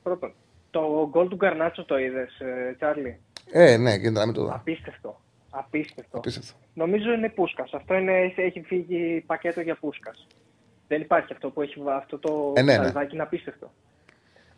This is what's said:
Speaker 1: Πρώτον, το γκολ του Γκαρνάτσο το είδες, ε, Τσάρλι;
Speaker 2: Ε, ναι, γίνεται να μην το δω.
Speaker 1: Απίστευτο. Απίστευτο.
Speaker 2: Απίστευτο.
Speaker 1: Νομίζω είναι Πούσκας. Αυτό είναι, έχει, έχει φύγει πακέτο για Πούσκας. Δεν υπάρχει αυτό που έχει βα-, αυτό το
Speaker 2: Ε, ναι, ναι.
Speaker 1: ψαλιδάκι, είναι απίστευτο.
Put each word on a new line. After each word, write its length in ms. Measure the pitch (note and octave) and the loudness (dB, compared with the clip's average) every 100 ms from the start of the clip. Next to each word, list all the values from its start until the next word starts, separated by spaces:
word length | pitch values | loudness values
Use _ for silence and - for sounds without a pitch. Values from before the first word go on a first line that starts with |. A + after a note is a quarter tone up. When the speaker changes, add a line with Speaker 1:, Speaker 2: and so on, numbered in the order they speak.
Speaker 1:
Πρώτον, 300 | - F3+ A2+ - _ _ _ | -6 -6 -6 -14 _ _ _
το 360 | E3 D#3 D3+ D3+ | -2 0 0 2
γκολ 160 | D#3+ F3+ | 2 2
του 80 | F#3 | 2
Γκαρνάτσο 500 | F#3+ D#3+ E3 E3 - | 0 2 -2 -4 -4
το 120 | C#3 | -2
είδες, 420 | C3 C3 B2+ - | -2 -4 -8 -8
ε, 340 | C3 B2+ B2+ B2+ | -10 -6 -8 -4
Τσάρλι; 420 | D3+ D3 C3 - _ - - | -2 -2 -6 -10 _ -20 -2
Speaker 2:
Ε, 260 | E3 E3+ A#2 | 8 10 10
ναι, 160 | B2 G2+ | 6 4
γίνεται 240 | G#2+ A2 | 2 2
να 60 | A2 | 0
μην 80 | - | 0
το 80 | |
δω. 80 | G#2+ | -4
Speaker 1:
Απίστευτο. 680 | A2+ - E3 - - A2+ G#2 _ _ _ | -4 -6 -8 -8 -16 -16 -16 _ _ _
Απίστευτο. 680 | C3+ - D3+ D3+ - - - | -14 -6 -6 -6 -10 -14 -8
Speaker 2:
Απίστευτο. 360 | B2 A#2+ - - _ | -6 -8 -12 -20 _
Speaker 1:
Νομίζω 380 | - E3 G#3 G#3 | -4 0 0 0
είναι 180 | A#3 A3 | 0 -2
Πούσκας. 440 | G#3 E3+ - C3 | 0 -2 -2 -8
Αυτό 200 | C#3+ - | -8 -2
είναι, 180 | F#3+ F#3+ F#3 | 0 2 2
έχει, 240 | F#3 F#3 | 2 0
έχει 200 | F#3 F3+ | -4 -4
φύγει 640 | E3 F3+ E3+ F3 E3+ E3 - | -4 -4 -2 -2 -2 -4 -4
πακέτο 360 | D#3+ E3+ E3+ | -4 -4 -4
για 140 | E3 D#3 | -4 -4
Πούσκας. 480 | D3+ - - - - _ _ _ _ _ - | -6 -10 -14 -18 -20 _ _ _ _ _ -6
Δεν 140 | D3+ | -4
υπάρχει 320 | D#3 E3+ - | 2 0 0
αυτό 160 | C3+ C#3 | -8 -8
που 120 | C#3+ | -6
έχει 180 | C#3+ D3 | -6 -6
βα-, 160 | C#3+ C3+ | -4 -4
αυτό 240 | - D3 | -6 -8
το 340 | D#3+ D3+ C#3+ C3+ | -4 -2 0 4
Speaker 2:
Ε, 60 | |
ναι, 100 | C3+ | 6
ναι. 60 | A#2+ | 6
Speaker 1:
ψαλιδάκι, 360 | C3 C#3+ C#3+ | 4 0 -4
είναι 100 | D#3+ | -6
απίστευτο. 480 | D3+ F3 - - - _ _ _ _ _ _ _ _ | -6 -6 -8 -16 -18 _ _ _ _ _ _ _ _